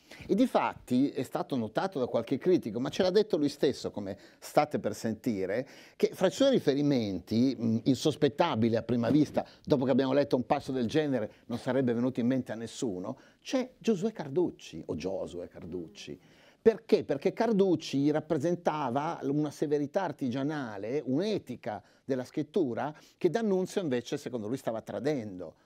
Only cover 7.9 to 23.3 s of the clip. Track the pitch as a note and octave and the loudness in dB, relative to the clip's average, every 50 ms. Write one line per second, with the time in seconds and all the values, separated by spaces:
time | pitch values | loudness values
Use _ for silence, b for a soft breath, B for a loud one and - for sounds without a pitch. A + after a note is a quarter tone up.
7.9 | C3 - - D#3+ C3+ - - - - - F3 E3+ C#3+ A2 A2+ A#2 A2 A2+ G#2+ - | 2 2 2 0 0 2 2 0 2 2 0 2 2 2 2 2 2 0 0 0
8.9 | B2 B2 A#2 A2+ C3 D3+ D3 - - A#2 - B B B B - D3+ C3 C3+ B2+ | 0 0 2 4 4 4 4 4 2 -4 -4 B B B B 2 2 2 4 4
9.9 | C3+ B2 C3+ C3 C3 C#3+ C#3+ C3+ - C3 B2 - - C#3+ - - C3 C3 A#2+ G#2+ | 4 4 4 4 2 2 2 2 2 0 2 2 0 -2 -2 -4 -2 -2 0 0
10.9 | - D#3 D3+ D3 C3 A#2+ G#2+ G#2 B B B - A#2+ A#2 - C3+ B2 C3+ C#3 A#2+ | 0 0 0 2 0 -2 -2 -4 B B B -8 -8 -6 -2 0 0 2 2 2
11.9 | A#2 A#2 A#2+ C3 B2+ - A2+ A#2+ C3 C3 A#2+ - A2 A2 A#2 A2+ - - - A#2+ | 2 0 0 -2 0 0 0 0 0 0 -2 -4 -8 -8 -10 -10 -8 -4 -4 -4
12.9 | F#2 F2+ F#2 A2 B2+ b b b b b b - - C4 B3 B3+ - - - A3 | -4 -4 -6 -8 -10 b b b b b b -4 -2 -2 -2 -4 -8 -6 0 0
13.9 | A3+ E3+ F3+ A3+ A3 - D#3+ C3+ C3+ F3 F3 - - - - - - E2 - - | 0 0 0 -4 -4 -4 -8 -4 0 0 0 0 -2 -6 -16 -16 -14 -12 -8 -6
14.9 | - D#2 D2+ F#2 G2 F2 E2+ E2 E2+ F2 F2 F2 - E2+ - E2 D#2+ F#2 E2+ D#2+ | -6 -4 -4 -4 -4 -4 -6 -8 -8 -10 -12 -12 -14 -14 -12 -10 -8 -8 -8 -10
15.9 | - - - - C#2+ - b b b b b b b b - A3+ A3 F#3 - - | -14 -18 -16 -14 -16 -16 b b b b b b b b 4 4 4 4 2 2
16.9 | - F3+ A#2+ - D3+ C3+ - F#3+ E3 - A#3 A3+ A3+ F#3+ G3 F#3+ E3+ - - - | 2 2 4 2 -2 0 0 -2 0 2 2 2 4 4 6 4 4 2 0 -2
17.9 | - C#3 C#3+ D3 D3 D3+ D3+ - E3+ D3+ B2+ E3+ F3 F3 - F3+ D#3 D3+ D3 B2+ | 0 2 2 2 2 0 0 0 -2 0 2 0 0 0 0 -2 0 0 -2 -2
18.9 | A#2 C#3 D3 E3 E3 - - C3+ C#3+ D3+ D3+ D3 - - F3 D3 D3 D3 D3 C#3 | -2 -2 -2 -2 -4 -4 -2 -2 0 0 0 -2 -2 -4 -2 0 0 0 0 0
19.9 | - G3+ F#3+ E3 C#3+ - C#3+ B2+ A2+ C3+ C3+ D3 D#3+ D3 C3+ A2+ G#2 G2 G2+ A2 | -2 -2 -2 -2 -4 -4 -4 -4 -2 -2 -2 -2 -2 -4 -6 -6 -8 -8 -6 -4
20.9 | C3 D3 B2+ B2 B2+ D3 F#3+ A3 G#3+ E3 - - B2 - - A#2+ G#2+ F#2+ b b | -4 -4 -2 -2 -2 0 0 0 -2 -4 -4 -6 -12 -8 -8 -8 -8 -8 b b
21.9 | b b b - C3+ B2+ B2 - - D#3 D3 - - G#3+ E3 B2+ A#2 G#2+ A#2+ D3 | b b b -4 -2 -2 -4 -6 -4 -6 -4 0 2 2 2 2 0 -2 -4 -4
22.9 | D#3 B B B B B - F3+ | -6 B B B B B 0 0